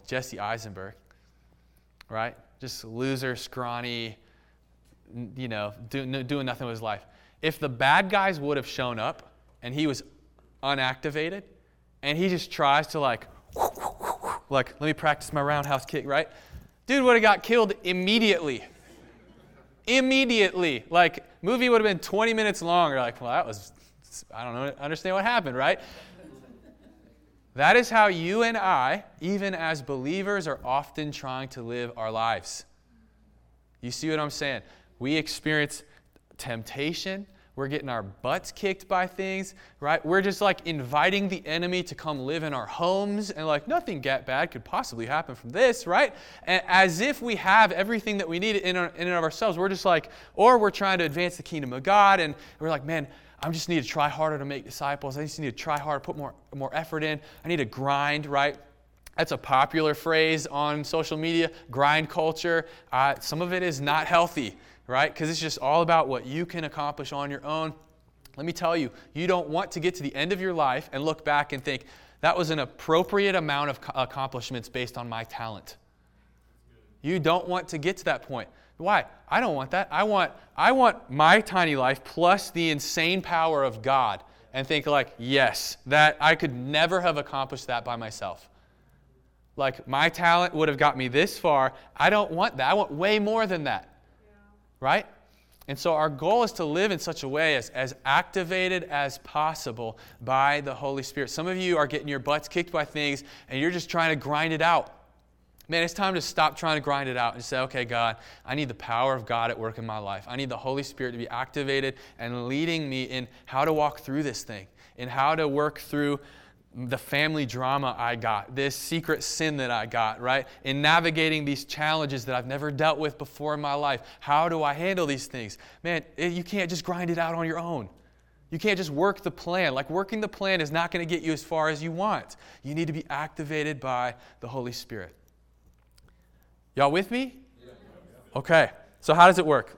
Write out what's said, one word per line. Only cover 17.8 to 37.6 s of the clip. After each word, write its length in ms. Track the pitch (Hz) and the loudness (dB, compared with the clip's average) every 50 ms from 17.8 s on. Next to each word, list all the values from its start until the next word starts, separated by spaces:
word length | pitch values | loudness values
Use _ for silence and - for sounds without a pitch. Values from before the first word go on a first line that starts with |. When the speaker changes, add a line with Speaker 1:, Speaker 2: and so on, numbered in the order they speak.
| - | -2
Speaker 1:
immediately. 800 | 180 180 185 185 196 214 233 233 214 190 165 165 147 127 107 - - - - - - - - - - - - - - - - - - - - - _ _ _ - | -2 -2 0 2 4 4 6 6 6 4 4 2 -2 -4 -4 -8 -12 -20 -20 -20 -20 -20 -20 -20 -20 -20 -20 -20 -20 -20 -20 -20 -20 -20 -20 -20 _ _ _ -2
Immediately. 1000 | - 240 269 262 262 269 269 269 240 240 220 196 185 180 180 175 160 135 113 - - | 2 4 4 4 4 4 4 4 4 4 4 4 4 4 2 0 0 0 -2 -4 2
Like, 340 | 165 175 175 165 - - - - - - - | 6 6 6 6 4 -2 -14 -16 -16 -6 -2
movie 260 | 185 247 247 247 247 | 0 2 2 4 4
would 120 | 240 226 | 4 4
have 80 | 214 214 | 4 4
been 120 | 190 160 | 0 0
twenty 340 | - - - 202 220 226 226 | -4 -4 0 0 2 2 2
minutes 260 | 220 214 208 190 - | 2 0 0 -2 -2
long. 300 | 165 170 170 175 170 151 | 0 2 4 4 4 4
You're 80 | 139 131 | 2 0
like, 220 | 123 120 117 - | -2 -2 -4 -6
"Well, 100 | 127 120 | -6 -2
that 160 | 123 165 165 | -2 -2 -2
was, 240 | 117 110 101 92 - - _ _ _ _ _ _ - - - - - - | -2 -6 -10 -12 -18 -20 _ _ _ _ _ _ -20 -18 -18 -18 -14 -12
I 80 | 110 120 | -12 -10
don't 120 | 123 117 | -8 -8
know, 180 | 120 135 143 - - | -6 -8 -8 -8 -8
understand 340 | 139 147 160 156 - 185 185 | -8 -8 -6 -6 -4 -2 -2
what 100 | 196 196 | 0 0
happened," 320 | 226 240 233 175 139 123 | 0 0 0 -2 -2 -2
right? 220 | 127 135 160 - - - - - - - - - - - - - - - - - - - - - _ _ - - _ _ _ _ _ _ _ _ _ _ _ - | 0 2 2 2 0 -4 -16 -20 -20 -20 -20 -20 -20 -20 -20 -20 -20 -20 -20 -20 -20 -20 -20 -20 _ _ -20 -20 _ _ _ _ _ _ _ _ _ _ _ 0
That 220 | 127 143 165 202 | 4 6 8 8
is 120 | 240 240 233 | 6 6 4
how 200 | 220 226 214 208 | 4 6 6 6
you 340 | 180 170 165 175 196 226 233 | 4 0 -2 -2 0 2 2
and 140 | 233 226 | 2 0
I, 480 | 214 196 190 180 139 123 135 165 208 - - - - | 0 2 2 2 4 2 2 0 -2 -6 -12 -14 -8
even 340 | 156 180 202 196 196 196 185 | -4 -2 -2 -2 -2 -4 -4
as 260 | 160 165 160 160 147 | -4 -2 -4 -4 -4
believers, 680 | 127 147 139 131 127 143 175 196 190 202 202 196 165 156 | -4 -6 -6 -6 -4 -4 -4 -4 -2 -2 -2 -2 -2 -4
are 100 | 135 - - | -6 -6 -2
often 480 | 127 131 139 147 - - - 151 147 143 | -2 -2 -2 -2 -4 -8 -8 -6 -6 -8
trying 360 | - - 131 127 131 135 131 | -8 -8 -8 -8 -8 -8 -10
to 120 | - 131 117 | -12 -12 -10
live 300 | 117 120 123 120 117 120 | -6 -6 -6 -6 -6 -6
our 140 | 117 110 110 | -6 -6 -4
lives. 540 | 110 110 113 117 113 92 80 - - - - _ _ _ _ _ _ _ _ _ _ _ _ _ _ _ _ _ _ _ _ _ _ - | -2 0 0 0 0 -2 -4 -10 -14 -14 -16 _ _ _ _ _ _ _ _ _ _ _ _ _ _ _ _ _ _ _ _ _ _ -12
You 120 | - 123 120 | -10 -10 -8
see 180 | - 151 156 | -6 -4 -2
what 80 | 156 156 | -2 0
I'm 120 | 151 147 | -2 -2
saying? 320 | - - 147 139 131 107 - - - - _ _ _ - | -4 -4 -4 -4 -4 -6 -8 -14 -20 -20 _ _ _ -6
We 160 | 123 135 151 | -2 0 0
experience 720 | 156 156 - - - - 156 156 151 147 143 - - - _ _ - _ _ _ _ _ _ _ | 0 -2 -4 -8 -6 -2 0 0 0 0 -2 -4 -10 -16 _ _ -20 _ _ _ _ _ _ _
temptation. 920 | - - 135 117 113 110 - - 135 143 156 170 - - 190 190 202 202 - - _ _ _ - | -14 -10 -8 -8 -8 -8 -10 -8 -4 -4 -4 -4 -4 -6 -8 -8 -8 -10 -14 -18 _ _ _ -8
We're 100 | - | -8